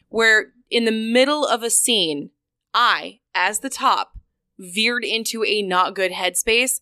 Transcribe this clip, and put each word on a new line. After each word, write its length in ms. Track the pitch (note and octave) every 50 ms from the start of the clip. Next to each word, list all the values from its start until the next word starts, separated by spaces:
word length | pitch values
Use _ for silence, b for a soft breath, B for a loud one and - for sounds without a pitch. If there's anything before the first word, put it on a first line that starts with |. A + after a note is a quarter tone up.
| b _
Where 440 | - A3 A3+ A3+ A3 G#3+ - - _ _ _ _
in 140 | A3 A#3 A#3
the 60 | A3 A3
middle 520 | A3 A3 A3+ A#3 B3 C4 C#4 D4+ D4+ C#4+
of 180 | - - A3 A3+
a 60 | A#3
scene, 600 | - - - - A#3 G#3 F3 D#3+ D3 C#3+ - - - _ _ _ _ _ _ _ -
I, 480 | A3+ A#3+ A3+ F#3 D#3 F3 - G3 _ _ _ -
as 240 | F#3 F3+ G3 G#3 G3+
the 100 | - C4+
top, 420 | - - B3+ C#4 G3+ - - - - - - _ _ _ _ _ _ -
veered 460 | F#3+ F3+ F3 G#3+ A3 A#3 A#3+ A#3+ -
into 380 | - G#3+ A3+ A3 - - A3+ G#3+
a 180 | - G#3+ G#3+ G3+
not 320 | F#3 F3+ F3+ F#3 D3+ F#3+
good 180 | G3 F#3+ F3+ F#3
headspace 680 | F#3 F#3 F3+ F3+ - - A3+ A3 A#3+ B3+ B3+ - -